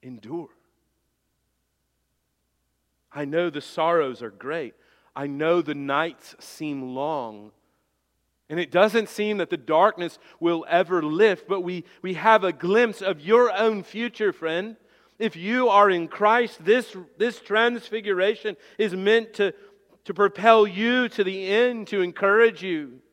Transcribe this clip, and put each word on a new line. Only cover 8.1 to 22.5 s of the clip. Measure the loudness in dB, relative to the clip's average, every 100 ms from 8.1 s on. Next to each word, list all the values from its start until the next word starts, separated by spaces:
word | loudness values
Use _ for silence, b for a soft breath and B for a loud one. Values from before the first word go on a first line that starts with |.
| _ _ _ _
And | -8
it | -2
doesn't | 4 4 2 -4
seem | -6 -4 -2
that | -4
the | -6
darkness | -2 2 2 2 -10 -10 b b
will | -2 -2 0
ever | 0 2 0
lift, | -2 2 2 2 -4
but | -6
we, | -4 -8 -12 b
we | -10 -2
have | 4 4
a | 2
glimpse | -4 0 2 2 0
of | -6 -6
your | 2 4 4 2
own | 0 0
future, | -8 -8 -8 -2 -4
friend. | -2 -4 -4 -6 -12 b b b b
If | -6 -6
you | -4 0 4
are | 6 6
in | 4 -4
Christ, | 0 2 4 0 -4 2
this, | 2 2 -14 -20 _
this | -4 -4
transfiguration | -2 2 2 0 -8 -8 -4 0 0 0 -6 -10 b b
is | -4
meant | -2 2 2 0 -4
to, | -4 -4 B B _ _
to | -14
propel | 0 0 2 4 6 4
you | 0 0 0 0
to | -2
the | -4 -4 -2
end, | 0 0 -2 -6
to | -2
encourage | -2 0 2 4 4